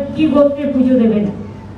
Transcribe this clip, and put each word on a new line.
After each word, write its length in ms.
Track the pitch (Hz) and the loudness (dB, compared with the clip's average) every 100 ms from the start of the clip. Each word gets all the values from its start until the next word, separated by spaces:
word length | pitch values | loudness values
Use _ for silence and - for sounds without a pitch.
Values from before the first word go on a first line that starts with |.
| - - | -2 -2
কি 120 | 311 | 2
গোত্রে 440 | 294 285 285 285 | 4 2 2 -2
পুজো 260 | 254 254 247 | 0 2 4
দেবেন?" 260 | 220 208 190 - - - - | 2 2 -2 -6 -14 -14 -16